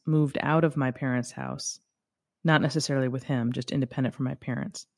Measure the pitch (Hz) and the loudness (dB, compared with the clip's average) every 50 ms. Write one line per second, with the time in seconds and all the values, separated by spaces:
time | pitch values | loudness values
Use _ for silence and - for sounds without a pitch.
0 | - 160 156 151 151 139 - - - 139 156 160 165 156 147 147 135 131 123 - | -2 0 2 4 4 2 0 0 0 2 4 4 4 4 2 2 0 0 -2 -2
1 | 143 131 123 123 120 - - - 65 - - - - - - - _ _ _ _ | -2 -2 0 0 -2 -4 -8 -10 -8 -8 -8 -8 -8 -10 -10 -12 _ _ _ _
2 | _ _ _ _ _ _ _ _ - 165 156 151 143 147 - 160 - - 143 135 | _ _ _ _ _ _ _ _ 2 4 4 4 4 2 0 0 -2 0 0 0
3 | 131 127 123 131 - - 139 123 117 120 123 135 127 - - 139 131 120 - 139 | 0 0 -2 -4 -4 -2 -2 0 0 0 -2 -2 -4 -4 -2 -2 -2 -2 -2 -2
4 | 131 120 - - 131 127 - - - 135 123 135 135 202 - - - _ _ | -2 -2 -2 -2 -4 -4 -4 -6 -6 -6 -6 -6 -6 -8 -10 -14 -18 _ _